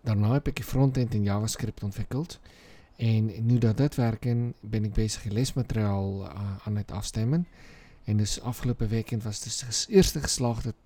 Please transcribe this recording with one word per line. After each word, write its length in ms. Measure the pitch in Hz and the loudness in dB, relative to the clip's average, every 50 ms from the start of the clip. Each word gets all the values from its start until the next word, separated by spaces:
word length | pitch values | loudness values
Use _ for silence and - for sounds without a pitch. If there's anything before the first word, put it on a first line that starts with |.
Daarna 320 | _ 123 107 101 104 104 123 | _ 0 2 2 4 4 4
heb 160 | 143 - - | 2 2 0
ik 80 | - | -4
de 60 | - 117 | -4 -6
frontend 520 | - - 131 135 139 131 135 127 113 - | -2 2 4 4 4 4 2 0 0 0
in 80 | 107 101 | 0 0
JavaScript 600 | 101 101 104 107 110 - - - 110 - - - | 2 2 0 0 -2 -4 -4 -6 -6 -6 -6 -6
ontwikkeld. 580 | 101 98 - 107 - 120 127 160 175 - - - - - - - - - - - _ - | -6 -4 -4 -6 -4 -4 -4 -4 -6 -8 -18 -20 -20 -20 -20 -20 -20 -20 -20 -20 _ -8
En 500 | - 117 113 113 110 107 110 101 - 113 | -2 2 2 4 4 2 2 -2 -2 2
nu 120 | 117 123 120 | 2 4 4
dat 180 | 113 113 107 | 4 4 4
dit 180 | 101 135 147 - | 4 2 2 2
werken, 600 | - 123 117 113 113 - 123 117 120 120 120 - - | 2 0 0 0 -2 -2 -2 0 0 0 -2 -6 -10
ben 240 | - 107 107 110 107 | -10 -4 -2 -2 -2
ik 80 | 107 107 | 0 0
bezig 300 | - 110 110 - - - | 0 0 0 -2 -4 -6
je 100 | 107 98 | -4 0
lesmateriaal, 920 | 110 135 - - 135 120 - - 113 107 101 98 98 98 98 98 98 95 | 0 0 0 0 -2 -2 -2 0 0 0 2 0 0 0 -2 -2 -4 -6
eh, 160 | - - 98 101 101 98 98 - | -8 -8 -6 -6 -6 -6 -6 -4
aan 120 | - 104 | -4 -4
het 140 | 104 101 - | -4 -4 -4
afstemmen. 560 | 104 107 107 - - 113 110 113 143 170 175 - - - - - - - - - - - - | -6 -8 -8 -6 -4 -2 0 2 2 0 0 -2 -8 -20 -20 -20 -20 -20 -20 -20 -20 -12 -4
En 120 | - 104 | 0 2
dus 240 | 104 107 101 - - | 2 2 2 -2 -4
afgelopen 480 | - - 123 - - 123 120 - 120 107 | -4 -6 -8 -2 -2 -2 0 0 0 0
weekend 340 | 110 113 110 - 120 113 107 | 0 -2 -2 -2 -4 -4 -4
was 180 | 110 104 - | -4 -8 -8
dus 200 | - 117 - - | -8 -8 -8 -8
het 260 | - 123 113 - - - | -6 -4 -4 -4 -2 6
eerste 320 | 226 196 180 - - 156 | 6 6 8 8 4 -2
geslaagde 540 | 135 - - - 131 120 117 120 - 117 107 _ _ | -2 -2 -2 0 0 0 0 -2 -4 -6 -6 _ _